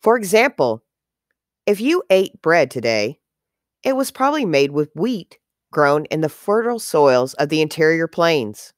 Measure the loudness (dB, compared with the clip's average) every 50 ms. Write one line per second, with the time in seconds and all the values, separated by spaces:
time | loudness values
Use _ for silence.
0 | 4 2 2 2 0 0 2 2 2 2 2 0 0 0 0 -4 _ _ _ _
1 | _ _ _ _ _ _ _ _ _ _ _ _ _ -2 -2 0 0 -2 -2 -2
2 | 0 _ 2 2 2 0 _ -6 -2 0 2 2 2 0 -2 -6 -4 -2 0 0
3 | -2 -4 -6 _ _ _ _ _ _ _ _ _ _ _ _ _ -4 -4 -2 -2
4 | -4 -6 -4 -2 -2 -2 0 -2 -2 0 2 2 2 2 0 -4 -4 -4 _ -6
5 | -4 -4 -4 -6 -10 _ -20 _ _ _ _ _ _ _ 0 2 2 2 2 0
6 | -2 -4 -4 -4 -4 -4 -6 -8 -4 -2 -2 -2 0 -2 -4 -6 -8 -4 0 4
7 | 4 4 4 2 0 -2 -4 -6 -4 -2 0 -2 -2 -2 -2 0 0 0 2 0
8 | -2 -6 -2 0 0 0 0 0 -2 -6 -10 -16 -20 -20 _